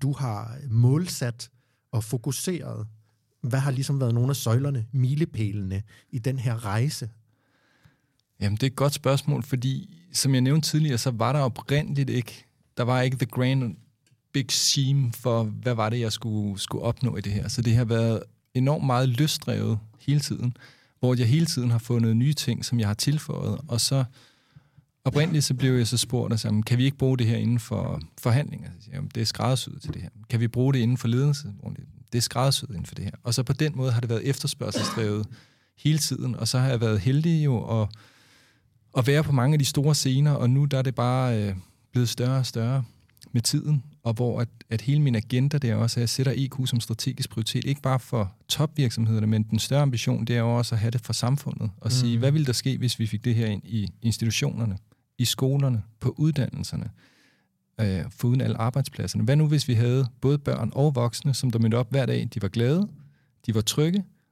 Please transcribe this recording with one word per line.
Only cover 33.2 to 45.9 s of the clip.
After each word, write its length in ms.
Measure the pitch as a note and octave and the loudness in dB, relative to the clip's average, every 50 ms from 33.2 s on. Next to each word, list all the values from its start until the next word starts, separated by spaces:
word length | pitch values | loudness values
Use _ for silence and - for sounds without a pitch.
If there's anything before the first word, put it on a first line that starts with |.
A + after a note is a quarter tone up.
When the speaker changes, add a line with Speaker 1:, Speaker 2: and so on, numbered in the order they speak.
| - | -4
Speaker 2:
Og 100 | B2 A2+ | -2 -2
så 100 | C3 A#2+ | -2 0
på 100 | - C#3+ | 0 0
den 180 | - D#3 D3+ - | 0 0 -2 -2
måde 160 | C3+ C3 C3 | -2 -2 0
har 80 | A#2 A#2 | 0 0
det 80 | B2 A2+ | 0 0
været 200 | A#2 A2 - C#3 | -2 -2 0 -2
efterspørgselsdrevet 960 | C#3 - - C#3+ - - A2 G2+ F#2+ - G#2+ - - A#2 A2 G#2 G#2 G#2+ G#2+ - - - - _ _ _ _ _ _ | -2 -2 -4 -6 -6 -4 -6 -4 -4 -2 -4 -2 -2 -2 -2 0 0 -2 -4 -6 -10 -20 -20 _ _ _ _ _ _
hele 200 | _ - D3 D#3 | _ 2 2 2
tiden, 380 | D3+ - - C3 - B2+ B2+ A2+ | 2 0 -2 -4 -4 -4 -4 -4
og 120 | - A2+ | -2 -2
så 120 | - - B2+ | 0 2 2
har 80 | B2+ | 2
jeg 140 | C3+ B2+ A2 | 2 2 2
været 180 | A#2 A2 A2 G2+ | 2 2 2 2
heldig 460 | F2 C3 C#3 D3+ D#3+ E3+ E3 D#3 D3+ | 2 2 2 2 2 2 2 4 4
jo 360 | C#3+ B2 G#2 - - A2+ A2+ | 2 2 0 0 0 0 0
at, 80 | G#2 G2+ - - - - _ _ _ _ _ _ _ _ _ _ _ _ _ _ _ _ - | 0 -2 -4 -10 -20 -20 _ _ _ _ _ _ _ _ _ _ _ _ _ _ _ _ -2
at 100 | C3 A#2 | 0 2
være 160 | C#3 C#3 D#3 D3+ | 4 4 2 4
på 80 | D3 | 2
mange 240 | C#3+ B2+ A#2+ C#3 D#3 | 2 2 4 4 4
af 40 | D3+ | 4
de 60 | C3+ | 2
store 300 | - - D#3 C3+ D#3 D3 | 2 0 2 2 2 2
scener, 360 | - - C3+ C3 C#3 D3 D3 | 2 2 2 2 4 4 4
og 180 | C#3 A#2 B2 A#2+ | 4 4 4 4
nu 160 | C3 C#3 D3 | 4 4 4
der 120 | C#3+ C#3 | 2 2
er 40 | C3 | 0
det 140 | C3 C3 A2+ | 0 0 0
bare, 460 | - A#2+ B2 B2+ C3 C3 B2 A#2 G#2+ G#2 | 0 0 2 2 2 2 2 2 2 0
øh, 120 | G2+ F#2+ F#2 - _ _ _ _ _ | -2 -2 -6 -8 _ _ _ _ _
blevet 180 | - B2 B2 A2+ | 0 0 0 0
større 300 | - - A#2+ B2+ C3 C3 | 0 -2 0 0 0 0
og 60 | B2 | -2
større 380 | - - A#2 A2+ A#2+ C3+ C3+ A#2+ - - _ _ _ _ - - - | -2 -2 -2 -2 0 0 -2 -2 -6 -12 _ _ _ _ -20 -14 -4
med 100 | - A#2+ | -2 -2
tiden. 420 | A#2 - - D3 - D3+ D3+ C3+ - - - _ - | 0 2 0 0 2 2 0 0 0 -6 -16 _ -4
Og 100 | A#2 A2 | -4 -2
hvor 280 | A#2 B2 A#2+ A2+ A#2 | 0 0 -2 0 -2
at, 60 | A#2+ - - - - - | -4 -4 -6 -16 -8 -6
at 120 | A#2 G#2 | -6 -4
hele 200 | - C#3 C#3+ D3+ | 0 2 2 4
min 140 | D3 C3+ A#2 | 4 2 2
agenda, 420 | G#2+ G#2+ A2 B2 B2 C3+ C#3+ D3+ | 0 -2 0 0 0 2 2 0
det 120 | C#3+ C3+ A2+ | 0 0 0
er 60 | G#2+ | 0
også, 240 | A2 A#2 A#2 | 2 0 0